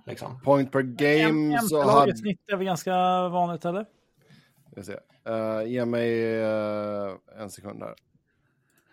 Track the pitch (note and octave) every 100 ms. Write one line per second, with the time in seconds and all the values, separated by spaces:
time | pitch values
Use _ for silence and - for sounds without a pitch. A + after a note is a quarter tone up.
0 | - A2+ G#2+ B2+ C3+ C#3 C3 C3+ C3 A#2+
1 | D3 D3+ D#3 D#3 D3+ C#3+ G#3 D#3 C#3 C#3+
2 | C#3 A2 G#3 - - G3 F#3+ E3 F#3+ F3+
3 | F3+ F3+ F3+ F3 F3 E3 F3 F#3 A3 _
4 | _ _ _ - _ _ _ G#2 G2 G2
5 | _ _ A2+ A2+ A2 A2 A2+ B2 A#2+ A#2+
6 | A#2 A#2 A2+ A2+ A2 G#2+ G#2+ G#2 G#2 G2+
7 | G2+ F#2 _ G#2+ G2+ F#2 G2+ A2 A2 -
8 | _ _ _ _ _ _ _ _ _